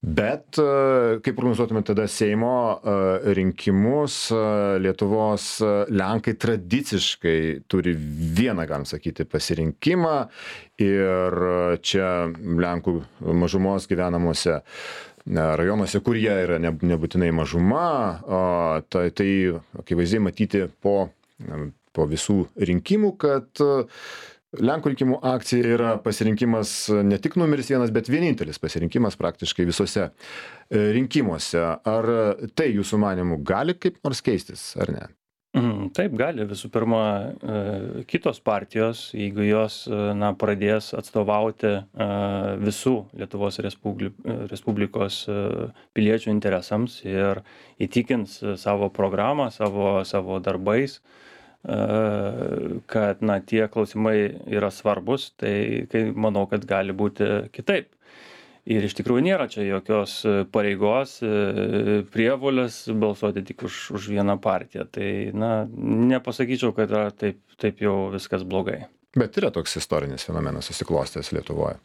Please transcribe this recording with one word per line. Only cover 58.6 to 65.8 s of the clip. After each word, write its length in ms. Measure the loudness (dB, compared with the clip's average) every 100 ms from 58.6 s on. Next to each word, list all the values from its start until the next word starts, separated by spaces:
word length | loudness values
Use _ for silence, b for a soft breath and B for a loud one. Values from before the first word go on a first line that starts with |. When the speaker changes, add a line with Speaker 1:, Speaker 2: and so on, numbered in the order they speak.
Speaker 2:
Ir 180 | -2 0
iš 140 | 0 -4
tikrųjų 240 | 0 2
nėra 240 | 4 2 -2
čia 160 | -4
jokios, 560 | -2 -2 0 0 0 -4 0
e, 60 | 0 2
pareigos, 720 | 0 0 2 2 2 -2 -6
e, 760 | -2 0 0 0 0 0 2 0 0
prievolės 720 | 0 2 2 0 0 -2 -6 -6
balsuoti 540 | 0 0 0 -2 -2 -6
tik 160 | -10 -10
už, 140 | -10 -10
už 140 | -10 -4
vieną 300 | 0 0 0
partiją. 460 | 0 -2 -4 -10 -10
Tai, 200 | -6 -6 -4 -4 -4
na, 140 | -2 -2 -4 -6